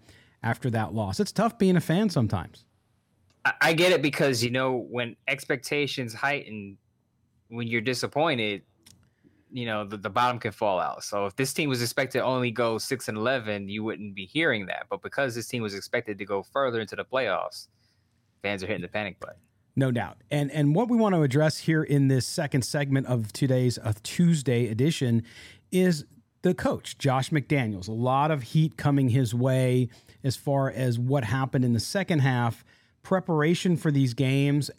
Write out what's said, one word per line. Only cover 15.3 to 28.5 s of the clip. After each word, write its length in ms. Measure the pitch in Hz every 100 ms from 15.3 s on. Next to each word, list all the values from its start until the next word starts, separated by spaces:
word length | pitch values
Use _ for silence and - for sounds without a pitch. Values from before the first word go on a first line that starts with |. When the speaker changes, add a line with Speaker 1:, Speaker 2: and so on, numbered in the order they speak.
Speaker 2:
this 140 | 117 110
team 160 | 123
was 100 | 110
expected 460 | 98 - 120 113 101
to 60 | 101
go 180 | 98
further 380 | 92 139 135 117
into 140 | 107 101
the 80 |
playoffs, 640 | 92 131 120 87 87 - - _ _ _ _ _ _ _
fans 200 | 98 101
are 40 | 92
hitting 160 | 98
the 40 | 87
panic 320 | 107 101 90
button. 180 | - - _ _ _ -
Speaker 1:
No 140 | 135
doubt. 280 | 120 90 - -
And, 220 | 147 143
and 240 | 156 143 160
what 120 | 233
we 100 | 233
want 180 | 220 180
to 80 |
address 340 | 147 135 156 -
here 240 | - 160
in 280 | - 143 135
this 180 | 131 123
second 340 | - 147 139
segment 460 | - 151 143 135 127
of 260 | 123 107
today's, 460 | - 135 127 127 113
uh, 140 | 117 104
Tuesday 640 | - - 175 160 135 120 120
edition 560 | 110 143 160 123 117 117 - - - -
is 340 | 185 185 160 - _ _ _
the 100 | 180
coach, 460 | 180 262 139 - -
Josh 320 | 139 131 131
McDaniels. 560 | 156 127 147 117 101 92
A 60 |
lot 360 | 110 123 135 151
of 140 | 151
heat 340 | 117